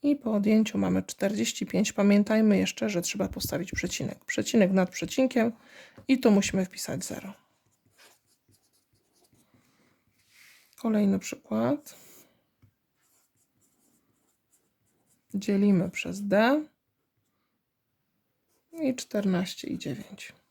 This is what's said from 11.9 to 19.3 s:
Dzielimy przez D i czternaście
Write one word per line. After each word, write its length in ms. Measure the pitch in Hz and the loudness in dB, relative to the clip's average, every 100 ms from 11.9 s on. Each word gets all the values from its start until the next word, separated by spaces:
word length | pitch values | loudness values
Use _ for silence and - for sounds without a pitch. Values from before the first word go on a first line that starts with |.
| - - - _ _ _ _ _ _ _ _ _ _ _ _ _ _ _ _ _ _ _ _ _ _ _ _ _ _ _ _ _ _ _ | -20 -20 -20 _ _ _ _ _ _ _ _ _ _ _ _ _ _ _ _ _ _ _ _ _ _ _ _ _ _ _ _ _ _ _
Dzielimy 560 | 196 202 196 202 190 185 | -8 0 2 4 4 2
przez 380 | - - 190 202 | -4 -8 -6 0
D 380 | 196 226 294 302 _ _ _ _ _ _ _ _ _ _ _ _ _ _ _ _ _ _ _ _ 330 | 2 4 2 -2 _ _ _ _ _ _ _ _ _ _ _ _ _ _ _ _ _ _ _ _ -4
i 140 | 294 254 | -4 -4
czternaście 720 | - 208 202 | -4 -2 0